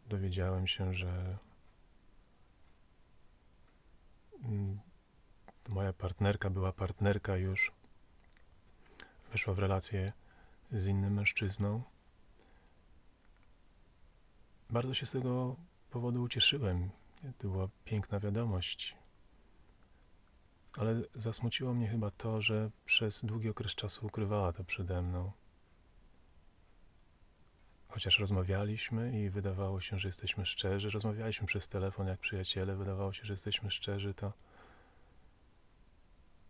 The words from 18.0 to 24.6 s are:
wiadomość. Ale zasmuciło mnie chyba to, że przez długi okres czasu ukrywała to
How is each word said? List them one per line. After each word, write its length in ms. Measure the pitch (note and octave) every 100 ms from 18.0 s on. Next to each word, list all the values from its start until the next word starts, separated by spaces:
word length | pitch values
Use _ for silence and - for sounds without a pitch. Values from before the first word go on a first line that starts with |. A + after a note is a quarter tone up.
| - G2+
wiadomość. 760 | G#2 G#2 A#2 F#2 - - - - - - - - - - - - - - - - - - - - - -
Ale 240 | A2 A#2 - -
zasmuciło 580 | A2+ - A#2+ - B2+
mnie 140 | A#2+ A2
chyba 240 | A#2 G#2
to, 300 | - A2+ A2
że 280 | G#2+ G#2+ G#2+ - -
przez 400 | - A2 - G#2+
długi 240 | A2 A2
okres 260 | - G#2+ -
czasu 300 | G#2 - G#2
ukrywała 480 | - G2+ G#2 F#2
to 100 | E2+